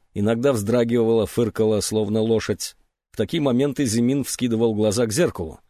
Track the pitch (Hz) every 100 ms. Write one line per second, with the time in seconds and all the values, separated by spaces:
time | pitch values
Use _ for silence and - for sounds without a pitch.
0 | _ 104 104 117 139 117 101 120 117 120
1 | 113 113 101 - 113 - 110 104 - 107
2 | 104 110 113 110 - 101 - - _ _
3 | _ - 107 170 139 120 143 135 135 113
4 | 120 139 123 - 123 113 117 104 107 104
5 | 117 107 160 - 82 - _